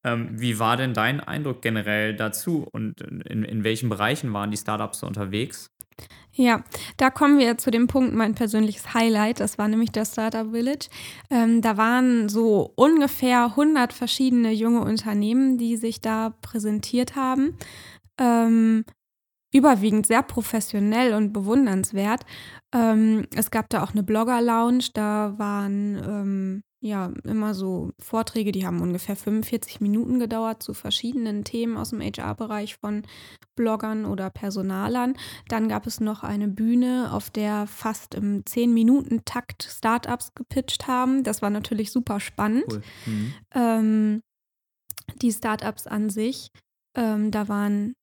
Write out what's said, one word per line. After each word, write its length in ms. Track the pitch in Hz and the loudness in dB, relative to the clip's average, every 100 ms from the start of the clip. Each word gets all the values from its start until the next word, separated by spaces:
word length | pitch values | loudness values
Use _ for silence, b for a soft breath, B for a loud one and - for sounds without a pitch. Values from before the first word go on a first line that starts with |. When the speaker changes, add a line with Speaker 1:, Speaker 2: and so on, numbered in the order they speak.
Speaker 1:
Ähm, 260 | 123 117 117 | -2 -4 -4
wie 260 | 110 120 110 | -4 -4 0
war 180 | 113 123 | 2 2
denn 160 | 131 | 0
dein 280 | 113 110 143 | 0 0 0
Eindruck 420 | - 147 147 123 | -4 -6 -6 -4
generell 540 | 117 110 104 104 107 104 | -2 -2 0 0 0 -2
dazu 500 | 110 - - 160 - | -4 -4 -2 -2 -4
und 280 | 110 110 - | -6 -8 -8
in, 440 | - - - 110 | -12 -12 -6 -4
in 180 | 110 110 | -4 -2
welchen 260 | 107 113 123 | -2 -2 -2
Bereichen 440 | 101 107 147 131 | 0 0 0 -4
waren 180 | 101 104 | -4 -4
die 60 | 107 | -4
Startups 420 | - 107 107 - | -4 -4 -4 -8
so 80 | - | -8
unterwegs? 640 | 101 98 104 127 - - _ - - B B B | -6 -4 -4 -4 -10 -18 _ -20 -20 B B B
Speaker 2:
Ja, 300 | - 247 226 - B B - | 2 4 2 -2 B B 0
da 140 | 262 | 0
kommen 280 | - 285 285 | 4 6 6
wir 200 | 240 233 | 6 2
zu 120 | - | 0
dem 160 | 226 240 | 2 2
Punkt, 280 | 269 254 | 2 2
mein 200 | 220 220 | 2 0
persönliches 600 | 214 226 220 214 208 - | 0 0 2 0 -2 -4
Highlight. 440 | 233 226 214 214 - | 2 2 4 2 0
Das 180 | 196 - | -4 0
war 100 | 214 | 0
nämlich 220 | 220 226 | 2 0
der 160 | 220 220 | 0 -4
Startup 440 | - 220 226 220 | -2 -2 -2 -4
Village. 380 | 233 247 294 - B B B B | -2 -2 -2 -8 B B B B
Ähm, 320 | 254 226 233 | 4 6 4
da 160 | 226 208 | 4 2
waren 540 | 220 247 254 240 214 | 4 4 4 4 2
so 420 | 208 226 202 - | 2 4 4 2
ungefähr 800 | - 269 320 285 - 254 247 240 | 4 6 6 4 2 2 4 4
hundert 380 | 269 302 302 240 | 4 4 4 0
verschiedene 580 | - 240 - 262 247 226 | -2 -4 0 2 4 4
junge 300 | 220 226 233 | 2 2 2
Unternehmen, 800 | - 220 220 208 208 247 269 254 | 2 -2 -2 0 2 4 4 2
die 180 | 233 233 | 0 -2
sich 240 | 226 220 | -2 -4
da 300 | 220 220 220 220 | -4 -2 -2 -6
präsentiert 720 | - 226 214 214 - 240 247 277 | -8 -4 -2 -2 0 -2 -2 -2
haben. 420 | 262 262 285 349 B B B B _ - | -2 2 0 -2 B B B B _ 0
Ähm, 680 | 240 233 226 226 226 220 220 _ _ _ _ _ _ | 4 4 6 6 6 4 0 _ _ _ _ _ _
überwiegend 520 | 269 285 233 214 214 202 | 6 8 6 4 2 4
sehr 160 | 226 | 2
professionell 880 | 269 - 214 226 - 208 202 226 254 | 2 -6 -4 -4 -2 0 2 2 2
und 220 | 214 208 | 2 0
bewundernswert. 920 | 208 196 247 254 190 185 196 202 240 - B B B _ | 0 2 4 4 2 0 -2 0 -2 -6 B B B _
Ähm, 520 | 247 226 220 220 220 - - | 2 4 6 4 4 0 -4
es 140 | 214 | -2
gab 180 | 226 208 | -2 -2
da 160 | 220 | -2
auch 80 | - | 0
eine 100 | 208 | -2
Blogger-Lounge, 840 | 185 214 226 247 233 226 233 247 247 | 0 2 2 2 2 2 4 2 0
da 440 | - 208 208 214 208 | -2 -2 0 -2 -2
waren, 580 | 208 202 196 202 208 196 | -2 -2 -2 -2 -2 -4
ähm, 680 | - 208 196 196 190 190 - _ | -4 -4 -2 -2 -4 -6 -12 _
ja, 280 | 220 202 185 - | -6 -4 -4 -6
immer 300 | - 214 214 | -4 -2 -2
so 380 | 190 190 180 185 - | -2 -4 -4 -6 -10
Vorträge, 500 | - 226 226 226 208 | -6 -4 -2 -2 -2
die 160 | 185 185 | -2 -2
haben 140 | 170 | -2
ungefähr 340 | 175 180 - | -2 -4 -6
fünfundvierzig 680 | 196 - 220 220 233 - - | -6 -2 -2 -2 -6 -6 -4
Minuten 380 | 202 208 233 254 | 0 0 0 0
gedauert 440 | 233 226 226 220 | 0 -2 -4 -6
zu 100 | - | -10
verschiedenen 720 | 208 208 202 233 254 226 208 | -10 -6 -4 -4 -4 -4 -4
Themen 320 | 202 233 233 220 | -6 -4 -4 -4
aus 140 | 220 | -6
dem 100 | 220 | -6
H-R-Bereich 760 | 208 202 - 208 220 214 208 - | -6 -6 -8 -6 -6 -6 -8 -8
von 260 | 208 208 B B B B _ | -6 -6 B B B B _
Bloggern 520 | - 226 220 220 220 208 | -2 0 0 -2 -4 -4
oder 240 | 196 190 | -4 -6
Personalern. 840 | - 202 196 190 190 208 247 247 277 B B - | -6 -6 -4 -4 -4 -2 0 -2 -2 B B -6
Dann 220 | 226 220 | -2 0
gab 180 | 214 226 | -2 -6
es 140 | - | -4
noch 240 | 214 214 | -4 -2
eine 240 | - 202 208 | -4 -2 -2
Bühne, 600 | 196 226 240 247 254 240 | 0 2 4 2 0 -2
auf 180 | - - | -4 -6
der 360 | 220 208 208 208 | -4 -2 -2 -4
fast 460 | - 220 214 - | -6 -6 -6 -8
im 300 | - 202 202 - | -6 -2 -2 -4
zehn-Minuten-Takt 1160 | - 240 226 226 277 269 233 - 247 - - - | 0 4 6 6 4 2 -4 -2 -8 -10 -14 -12
Startups 600 | - 226 233 - 240 - | -4 0 0 -2 -6 -8
gepitcht 540 | - 247 269 262 - - | -12 -4 -4 -4 -6 -2
haben. 340 | 254 262 269 | 0 2 2
Das 200 | 240 208 | 0 -2
war 80 | 202 | -2
natürlich 420 | 208 202 214 208 | -2 -2 -4 -2
super 260 | 254 240 202 | -2 -2 -6
spannend. 460 | - - 214 233 427 | -6 -2 0 0 -2
Speaker 1:
Cool. 140 | 107 B B B | -6 B B B
Mhm. 280 | 107 110 139 _ | -4 -4 -8 _
Speaker 2:
Ähm, 640 | 269 233 226 220 214 214 214 _ _ _ _ _ _ _ - - - | 0 2 2 2 2 2 0 _ _ _ _ _ _ _ -16 -16 -4
die 100 | 240 | -2
Startups 560 | 214 226 214 214 208 - | -2 -4 -4 -6 -8 -8
an 220 | 214 214 | -4 -4
sich, 400 | 202 226 262 - b _ _ _ - | -2 -4 -6 -14 b _ _ _ -4
ähm, 340 | 226 214 214 | -2 0 0
da 160 | 214 208 | -2 -2
waren 460 | 202 208 208 208 254 | -2 0 -2 -4 -8